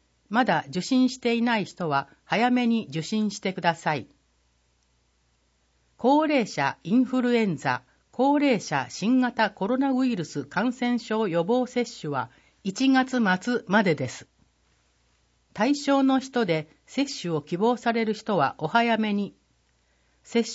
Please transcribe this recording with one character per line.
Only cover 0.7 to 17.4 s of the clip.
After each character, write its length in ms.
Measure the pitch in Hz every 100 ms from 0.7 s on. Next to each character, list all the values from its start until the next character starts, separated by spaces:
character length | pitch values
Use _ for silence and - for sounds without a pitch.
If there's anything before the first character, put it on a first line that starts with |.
| 180
診 280 | - 254 254
し 100 | -
て 160 | 240
い 80 | 233
な 160 | 240 226
い 60 |
人 240 | 180 - 170
は 200 | 139 139 _
早 260 | - 180 247
め 160 | 247 240
に 220 | 226 190
受 120 | 156
診 280 | 156 220 214
し 80 | 208
て 140 | 190
く 80 | 185
だ 140 | 170
さ 200 | 165 170
い。 140 | 147 98 _ _ _ _ _ _ _ _ _ _ _ _ _ _ _ _ _ _ -
高 300 | 240 294 311
齢 200 | 294 208
者 300 | - 139 -
イ 120 | 165
ン 100 | 247
フ 180 | 254 254
ル 140 | 247 240
エ 100 | 214
ン 100 | 151
ザ、 280 | 139 123 - _ _
高 280 | - 269 285
齢 220 | 285 208
者 260 | - 143 123
新 300 | - 196 254
型 300 | 247 240 208
コ 180 | - 196
ロ 100 | 254
ナ 140 | 277
ウ 140 | 254 262
イ 80 |
ル 120 | 214 151
ス 180 | 147
感 280 | 131 185 240
染 260 | 247 247 240
症 300 | - 214 214
予 140 | 165
防 220 | 170 247 247
接 180 | 240 233 -
種 100 | 156
は 200 | 135 117 _ _ _
一 260 | 190 190 262
月 280 | 262 254 254 208 185
末 220 | 240 247 -
ま 160 | 202
で 120 | 185
で 140 | 143 123
す。 200 | - - _ _ _ _ _ _ _ _ _ _ _ _
対 200 | - 233
象 280 | 285 277 277
の 160 | 269 262
人 260 | 262 240
で 240 | 208 160 156 _ _
接 200 | - 277 -
種 80 | 175
を 100 | 156